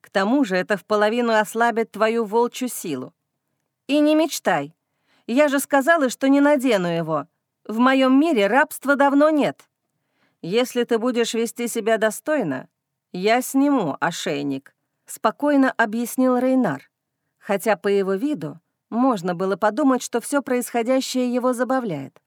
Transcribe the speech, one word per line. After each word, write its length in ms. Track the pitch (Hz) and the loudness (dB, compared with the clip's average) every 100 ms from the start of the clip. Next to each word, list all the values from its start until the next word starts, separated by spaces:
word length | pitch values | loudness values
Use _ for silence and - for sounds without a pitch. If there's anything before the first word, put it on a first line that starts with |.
К 80 | - | -4
тому 340 | 196 196 277 | -2 0 0
же 120 | 233 185 | 0 -2
это 200 | 180 202 | -2 -4
в 80 | |
половину 480 | _ 214 214 240 233 | _ 0 2 0 0
ослабит 580 | 220 214 226 233 226 220 | 0 0 0 0 0 -4
твою 360 | 196 220 233 214 | -2 0 0 -2
волчью 420 | 226 240 - 254 | 0 -2 -4 -8
силу». 460 | - 180 131 131 _ _ _ _ _ _ _ - | -8 -8 -8 -10 _ _ _ _ _ _ _ -2
«И 120 | 285 | 2
не 140 | 294 | 4
мечтай. 600 | 311 311 - - 170 143 _ _ _ _ _ - | 2 0 -2 -2 -2 -4 _ _ _ _ _ -4
Я 220 | 240 294 | 2 2
же 100 | 269 | 2
сказала, 520 | - 277 262 339 262 | 0 0 4 2 2
что 180 | - 269 | 0 2
не 140 | 277 | 4
надену 460 | 285 294 254 202 175 | 4 2 2 0 0
его. 400 | 170 160 156 - _ _ _ - | -2 -2 -4 -6 _ _ _ -8
В 120 | 220 | 0
моём 420 | 254 269 262 262 | 2 4 4 4
мире 260 | 330 254 196 | 4 2 2
рабства 480 | 254 302 - 262 | 2 0 -4 -2
давно 360 | 277 277 277 302 | 2 4 4 4
нет». 400 | 302 196 - _ _ _ _ _ _ _ _ | 2 0 -4 _ _ _ _ _ _ _ _
«Если 420 | 165 214 247 247 | -2 -2 0 -2
ты 140 | 240 233 | 0 0
будешь 340 | 240 233 226 | 0 0 -2
вести 340 | 226 226 - 240 | -2 -4 -4 -6
себя 300 | 233 208 220 | -4 0 0
достойно, 720 | 220 208 - 302 233 131 - _ _ _ _ | 0 -2 -4 -2 -2 -6 -10 _ _ _ _
я 280 | 185 202 240 | -4 0 0
сниму 560 | 262 269 285 269 170 - | 0 0 2 0 -2 -2
ошейник», 760 | 143 170 190 147 143 135 _ _ _ _ _ | -4 -4 -6 -4 -4 -8 _ _ _ _ _
спокойно 680 | - 220 - 294 285 262 | -4 -4 0 0 2 2
объяснил 640 | - 226 226 240 - 254 247 | 0 -2 -2 -4 0 0 2
Рейнар, 540 | 254 262 214 135 - _ _ _ _ _ | 2 2 0 -4 -10 _ _ _ _ _
хотя 380 | - 202 226 196 | -6 -4 0 0
по 120 | 202 | 0
его 260 | 196 190 | 0 0
виду 460 | 196 285 220 151 - _ _ _ | -2 -4 -6 -8 -12 _ _ _
можно 440 | 220 262 214 180 | 0 0 0 -2
было 220 | 170 190 196 | -4 -2 0
подумать, 460 | 220 220 277 247 | 0 2 2 2
что 180 | - 240 | -2 -6
всё 220 | - 285 | -2 -4
происходящее 880 | 262 247 240 240 233 262 262 254 247 | 0 -4 -2 -4 0 0 0 -4 -2
его 220 | 247 254 | 0 -2
забавляет. 680 | 240 247 262 233 147 139 _ | -2 -2 -2 -4 -8 -10 _